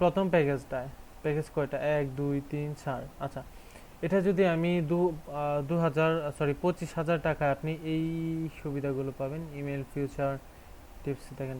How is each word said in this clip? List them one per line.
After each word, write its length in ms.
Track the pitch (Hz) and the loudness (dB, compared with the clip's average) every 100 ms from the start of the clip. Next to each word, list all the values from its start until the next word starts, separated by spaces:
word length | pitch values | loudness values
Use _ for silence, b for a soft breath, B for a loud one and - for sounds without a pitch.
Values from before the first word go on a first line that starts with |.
প্রথম 240 | 175 190 190 | 4 4 4
প্যাকেজটায়, 540 | 170 143 139 - 131 135 - - - | 6 4 2 -2 -6 -6 -12 -16 -6
প্যাকেজ 240 | 156 151 151 | 0 0 0
কয়টা? 240 | 151 139 135 147 151 | -2 -2 0 2 2
এক, 80 | 139 131 | 0 -2
দুই, 180 | 143 143 139 | 0 0 -2
তিন, 180 | 147 147 147 | -4 -4 -6
চার। 200 | 147 120 127 - | -4 -4 -6 -8
আচ্ছা, 180 | 139 135 - B B B B B 165 | -8 -8 -12 B B B B B 2
এটা 120 | 190 190 | 4 4
যদি 140 | 185 185 | 4 4
আমি 180 | 165 170 175 151 | 4 4 2 2
দু-, 220 | 175 175 | 4 4
আহ, 460 | 156 - 143 147 147 143 | 2 -6 -2 0 0 2
দু 60 | 170 | 2
হাজার, 260 | 165 147 160 165 147 - | 4 4 4 4 0 0
সরি, 160 | 147 139 | 0 2
পঁচিশ 280 | 180 175 165 165 | 0 0 -4 -2
হাজার 200 | 160 165 165 | 0 2 2
টাকায় 220 | 147 147 139 | 2 2 2
আপনি 160 | 156 160 160 | -2 -2 0
এই 100 | 160 165 165 165 160 160 - | 0 0 0 -2 -2 -4 -6
সুবিধাগুলো 500 | 151 143 139 135 135 131 | -4 -2 -2 -2 -2 -4
পাবেন। 220 | 135 156 165 143 | -4 -4 -8 -6
ইমেইল 220 | 143 139 131 | -4 -4 -4
ফিউচার 400 | 143 139 143 139 139 - B B B - - | -4 -2 0 -2 -2 -8 B B B -18 -8
টিপস, 240 | 143 135 - 135 | -6 -6 -8 -8
দেখেন 200 | 135 | -6